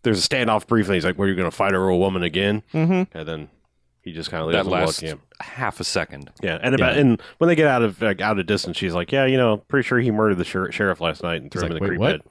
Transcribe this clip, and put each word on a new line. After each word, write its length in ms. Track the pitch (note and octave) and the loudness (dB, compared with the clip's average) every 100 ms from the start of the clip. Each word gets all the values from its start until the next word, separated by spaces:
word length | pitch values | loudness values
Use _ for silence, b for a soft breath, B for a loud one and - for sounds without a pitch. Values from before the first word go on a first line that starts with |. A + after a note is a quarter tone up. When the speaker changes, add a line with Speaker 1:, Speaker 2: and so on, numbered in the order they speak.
Speaker 1:
there's 200 | A#2+ G2+ - | 0 0 0
a 20 | |
standoff 400 | C3+ A#2 G#2+ - | 0 2 0 2
briefly. 280 | A#2 G2 F#2 | 2 4 2
He's 100 | E2+ | 0
like, 120 | F#2 | 0
"Well, 80 | G2 | 0
you're 120 | F#2 | 2
gonna 140 | F2 | -2
fight 220 | - G2 | 0 0
a 60 | F#2+ | 2
real 180 | F#2+ F2+ | 2 4
woman 220 | G2 F#2 | 2 0
again?" 420 | F2 E2 G2+ G#2 - | -2 0 0 0 -2
Speaker 2:
Mm-hmm. 440 | D#3 E3 F#3 F#3+ - | 0 2 2 -2 -6
Speaker 1:
And 100 | D#2 | -10
then 220 | D#3 - _ _ _ _ _ | -10 -12 _ _ _ _ _
he 100 | - | -14
just 180 | D#2+ D#2 | -12 -8
kinda 160 | E2+ D#2+ | -6 -2
Speaker 3:
That 180 | E2 F#2+ | 0 0
Speaker 1:
leaves 20 | |
him 40 | |
Speaker 3:
lasts 300 | F2+ F#2 - | 0 0 -2
Speaker 1:
looking. 180 | D#2+ D2 _ _ | -8 -10 _ _
Speaker 3:
half 400 | - - A#2+ - | -16 -8 -8 -6
a 40 | - | -6
second. 440 | F#2+ D#2+ C#2+ C#2+ _ | -4 -6 -10 -18 _
Speaker 1:
Yeah, 160 | F#2+ D#2+ | -6 -4
and 140 | B2+ C3 | 0 2
about, 200 | B2+ C#3 | 2 4
Speaker 2:
Yeah. 60 | |
Speaker 1:
and 200 | C#3 A2 B B | 4 2 B B
when 100 | E3+ | 2
they 80 | E3 | 4
get 120 | D3+ | 4
out 140 | B2+ | 4
of, 200 | A2+ F2+ | 0 0
like, 180 | A2 F#2+ | -2 0
out 160 | F#2 G2+ | -2 -2
of 80 | F2 | 0
distance, 300 | G2+ E2+ E2+ | -2 -2 -4
she's 160 | F#2+ | -4
like, 180 | F2 F2 | -4 -2
"Yeah, 120 | C#3 C3+ | 0 2
you 120 | C3 | 4
know, 200 | A#2+ G#2 _ | 2 0 _
pretty 180 | C#3 - | -2 0
sure 120 | B2 | 0
he 120 | A#2 | 2
murdered 260 | G#2+ A2 F#2 | 2 2 2
the 60 | |
sher-, 280 | F2 F#2 F#2+ | -2 -4 -6
sheriff 280 | - G2+ F2 | -2 -2 0
last 240 | E2 D#2 | -4 -4
night 180 | F2 E2 | -6 -6
and 40 | C2 | -6
Speaker 2:
He's 160 | - | -6
Speaker 1:
threw 80 | F#2 | -4
him 0 | |
Speaker 2:
like, 0 | |
Speaker 1:
in 40 | D#2+ | -2
the 60 | |
Speaker 2:
"Wait, 40 | G2 | -4
Speaker 1:
creek 120 | F2+ | 0
Speaker 2:
what?" 100 | A#2+ | 0
Speaker 1:
bed." 100 | F#3 - | -2 -8